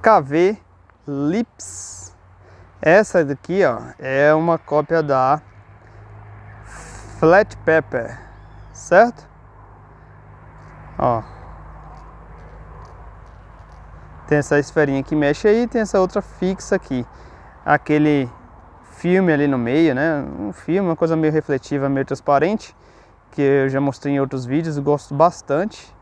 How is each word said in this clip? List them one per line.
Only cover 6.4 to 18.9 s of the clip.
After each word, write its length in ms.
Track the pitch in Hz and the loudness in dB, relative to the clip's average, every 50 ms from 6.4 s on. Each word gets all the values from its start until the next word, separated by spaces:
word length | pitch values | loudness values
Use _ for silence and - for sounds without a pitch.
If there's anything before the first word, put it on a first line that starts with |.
| - - - - - - - - - - - - - - - - | -20 -20 -20 -20 -20 -20 -20 -20 -20 -20 -20 -20 -20 -20 -6 0
Flat 360 | - 160 175 196 214 - - | 4 6 6 6 4 2 -6
Pepper, 600 | - - 170 160 160 151 - - 123 113 117 - - - - - - - - - - - - - | -6 0 2 2 2 0 -2 -8 -6 -6 -8 -12 -16 -20 -20 -20 -20 -20 -20 -20 -20 -20 -20 -20
certo? 560 | - - - 175 190 226 240 233 - - - - - - - - - - - - - - - - - - - - - - - - - - - - - - - - - - - - | -20 -4 4 6 6 6 6 2 -10 -20 -20 -20 -20 -20 -20 -20 -20 -20 -20 -20 -20 -20 -20 -20 -20 -20 -20 -20 -20 -20 -20 -20 -20 -20 -20 -20 -20 -20 -20 -20 -20 -20 -14 -6
Ó. 240 | - 139 123 120 113 110 - - - - - - - - - - - - - - - - - - - - - - - - - - - - - - - - - - - - - - - - - - - - - - - - - - - - - - - - - - - - | -2 -2 0 -2 -2 -6 -12 -20 -20 -20 -20 -20 -20 -20 -20 -20 -20 -20 -20 -20 -20 -20 -20 -20 -20 -20 -20 -20 -20 -20 -20 -20 -20 -20 -20 -20 -20 -20 -20 -20 -20 -20 -20 -20 -20 -20 -20 -20 -20 -20 -20 -20 -20 -20 -20 -20 -20 -20 -20 -20 -20 -20 -20 -20 -20 -2
Tem 120 | - 151 147 | 0 0 0
essa 180 | 139 - 151 | 2 2 2
esferinha 460 | 147 139 - - 160 151 139 139 139 135 | 2 2 0 0 0 0 2 0 -4 -2
que 120 | - 156 | -2 -2
mexe 320 | 151 147 143 151 - - | 0 2 0 0 2 2
aí, 200 | 214 208 226 247 | 2 2 2 0
tem 140 | 226 - 233 | -2 -2 -4
essa 180 | 214 - - 196 | -2 0 0 0
outra 220 | 185 185 - 208 | 0 0 -2 -6
fixa 540 | - - - - 185 185 190 190 - - 202 | -8 -8 -8 -4 -4 -4 -4 -6 -4 -4 -4
aqui. 300 | 185 - - 135 127 120 - - - - - - - - - - - - | -4 -4 -6 -6 -6 -6 -8 -14 -20 -20 -20 -20 -20 -20 -20 -20 -10 0
Aquele 640 | - 147 139 - - 151 151 151 151 147 143 131 120 - - - - - - - - - - - - | 0 0 0 2 0 2 2 4 2 2 0 -2 -4 -10 -20 -20 -20 -20 -20 -20 -20 -20 -20 -20 -20